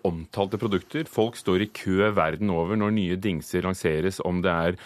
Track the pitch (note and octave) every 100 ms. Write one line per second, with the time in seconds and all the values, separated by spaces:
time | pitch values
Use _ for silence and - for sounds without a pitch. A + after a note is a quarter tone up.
0 | F#2+ E2 D#2+ - G2 G#2 A#2 F#2+ - D3+
1 | D#3+ - A2+ - - F#2 G#2 - F#2+ F#2+
2 | G#2+ G2 D#2+ D#2+ G#2 E2+ E2+ G#2+ G#2 G#2+
3 | F2+ F#2 G#2 D#2+ - F2+ F2+ F#2 E2+ D#2
4 | F#2 - F2+ F2+ F2+ E2+ E2+ F2+